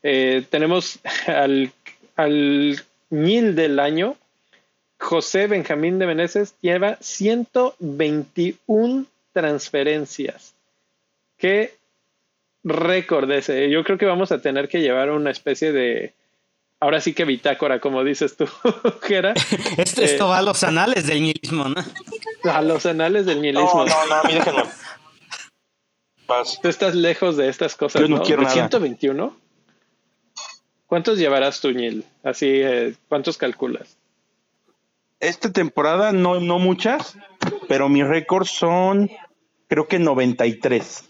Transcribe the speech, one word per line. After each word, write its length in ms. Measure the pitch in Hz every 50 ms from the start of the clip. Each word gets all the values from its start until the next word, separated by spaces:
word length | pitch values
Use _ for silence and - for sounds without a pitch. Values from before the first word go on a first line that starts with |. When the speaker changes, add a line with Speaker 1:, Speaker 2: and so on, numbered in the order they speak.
| -
Speaker 1:
Eh, 400 | 147 139 135 131 131 131 131 127 -
tenemos 500 | - 151 156 160 175 185 175 - - - _ - -
<laughs> 140 | - -
al, 440 | - 160 143 143 139 139 135 131 131 - _ _ - - _ _ _ _
al 680 | - 156 147 147 147 143 143 143 143 143 147 143 139 - _ _ _ _ _
Ñil 460 | 160 151 151 175 214 240 233 220 180
del 240 | 156 160 151 143 139
año, 360 | 143 143 156 165 185 233 294 _ _ _ _ _ _ _ _ _ _ _ _ _ _ _ _ _
José 480 | - - 165 165 147 - - 190 202
Benjamín 500 | 208 208 190 160 - 160 147 156 170 185
de 100 | 190 185
Meneses, 480 | 175 165 160 175 170 - 208 208 196 _ _
lleva 360 | - 175 175 180 190 202 214 -
ciento 760 | - - - - 196 214 226 240 233 - _ 247 247 262 - _
veintiún 1300 | 180 151 139 143 160 151 151 151 147 - _ - 170 180 - _ _ - 214 214 226 240 254 269 269 _ _ _ _ _ _
transferencias. 1200 | 190 165 151 147 139 - - - 143 139 151 151 151 147 139 - - 139 - - - - - _ _ _ _ _ _ _ _ _ _ _ _ _ _ _ _ _
Qué 380 | _ - 185 196 208 220 247 - _ _ _ _ _ _ _ _ _ _ _ _ _ _ _ _ _ _
récord 680 | 160 156 165 170 170 180 185 175 - 170 147 135 135
ese. 380 | 143 139 131 - 139 131 139 143
Yo 140 | 147 165 156
creo 140 | - 196
que 80 | 185 208
vamos 260 | 196 180 175 190 185
a 100 | 170 131
tener 260 | - 147 135 139 143
que 140 | - - 175
llevar 300 | 160 135 123 131 135 143
una 200 | 151 151 147 143
especie 400 | 131 - _ 147 135 - 160 156
de, 420 | 147 135 123 120 117 107 - - _ _ _ _ _ _ _ _ _ _ _ _ _ _
ahora 220 | 151 143 151 156
sí 120 | 151 180 147
que 120 | - 170
bitácora, 540 | 151 131 120 - 147 135 - 156 143 131 120
como 240 | - 143 135 131 131
dices 320 | 143 143 - 160 139 -
tú, 100 | _ 156 - - - - 247 -
<laughs> 260 | - - 233 - - -
Jera. 300 | - 208 185 180 196 233
Speaker 2:
<laughs> 440 | 165 135 - - 175 - - 185
Esto, 240 | 151 185 - - 254
esto 240 | 233 156 143 139 202
Speaker 1:
Eh, 40 | 185
Speaker 2:
va 100 | 185 185
a 20 |
los 220 | 190 202 190 - 196
anales 440 | 170 160 165 190 233 254 196 160
del 140 | 143 156 147
ñilismo, 480 | 156 160 156 - - 131 160 160 139 135
¿no? 140 | 143 175 - - - - - - - 453 - - - - - 175
Speaker 1:
A 100 | 151 156
los 240 | 151 160 165 147 -
anales 400 | 175 165 160 160 165 196 214 196
del 160 | 185 160 143
ñilismo. 440 | 151 147 139 139 180 180 180 170 -
Speaker 3:
No, 0 |
no, 200 | - 160 156 156
no, 80 | 156 156
a 80 | 156 156
mí 100 | 165 160
déjenme 300 | 165 - 175 143 135 - - - - - - - - _ - _ _ _ _ - - - - _ _ _ _ _ _ _ _ _ _ _ _ _ _ _
paz. 340 | - 123 123 117 - - -
Speaker 1:
Tú 80 | - 175
estás 260 | 165 - 202 190 170
lejos 420 | 180 170 175 165 - 190 180 160
de 120 | 143 135 131
estas 260 | 131 - 165 151 -
cosas, 260 | - 147 147 - 151
Speaker 3:
Yo 60 | 151
no 100 | 151 151
Speaker 1:
¿no? 60 | 143 165
Speaker 3:
quiero 180 | 190 151 139
Speaker 1:
¿De 40 | 135
Speaker 3:
nada. 80 | 131 131
Speaker 1:
ciento 260 | 127 120 110 - 233
veintiuno? 580 | 180 135 117 - - 139 135 - 208 277 - _ _ _ _ _ _ _ _ _ _ _ _ _ _ _ _ _ _ _ _ - - - - _ _ _ _ _ _
¿Cuántos 320 | _ 170 170 170 233 220 196
llevarás 420 | 165 147 139 135 135 139 135 -
tú, 100 | - 139
Ñil? 320 | 123 127 120 117 110 110 - _ _ _ -
Así, 240 | 139 127 - 151
eh, 480 | 139 135 135 135 135 127 120 117 117 113 _ _ _
¿cuántos 280 | 151 143 135 170 160
calculas? 600 | - - 127 117 - 135 123 120 - - _ _ _ _ _ _ _ _ _ _ _ _ _ _ _ _ _ _ _ _ _ _ _ _ _ _ _
Speaker 3:
Esta 320 | - 170 170 - - 226
temporada 600 | 185 208 180 151 - - 147 151 165 185 208 214
no, 280 | 202 185 180 180 180 180
no 200 | 175 175 175 175
muchas, 580 | 180 185 185 180 - 220 254 294 - - - - - - - _ - 175 190 - -
pero 220 | - 139 135 139 139
mi 140 | 143 139 143
récord 420 | 139 156 165 156 - 180 190 185
son, 640 | 180 - - 180 170 170 180 185 190 196 202 208 196 - - - - _ _ _ _ _ _ _
creo 200 | _ 156 151 -
que 100 | - 202
noventa 480 | 180 170 156 139 127 127 127 120 - 120
y 140 | 117 110 107
tres. 460 | - 135 123 113 - - - - - _